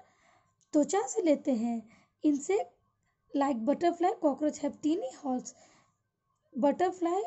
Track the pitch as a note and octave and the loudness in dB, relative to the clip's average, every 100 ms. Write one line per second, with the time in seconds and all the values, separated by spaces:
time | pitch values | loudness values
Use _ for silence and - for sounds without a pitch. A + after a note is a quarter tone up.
0 | - _ _ _ _ _ _ D4+ C#4+ G4 | -8 _ _ _ _ _ _ 0 2 0
1 | - A4 E4 C#4+ D4 A#3 A#3 A#3 - _ | -2 0 2 2 2 -2 -2 -4 -8 _
2 | _ _ D#4 C#4+ - G4+ - _ _ _ | _ _ 0 0 0 -2 -2 _ _ _
3 | _ _ _ C#4 C#4+ A#3+ A3 C#4 F4 E4+ | _ _ _ -2 0 0 0 2 2 2
4 | F4 A4+ D4+ C4+ D4+ D4 C#4+ - D4+ F4 | 0 2 0 2 -2 -2 -6 -2 -2 -2
5 | C5 - C#4 B3+ - - - _ _ _ | -4 -8 -6 -6 -6 -18 -20 _ _ _
6 | _ _ _ _ _ B3+ C#4+ - F4+ F4+ | _ _ _ _ _ 0 0 2 0 0
7 | E4+ F#4 | -2 -2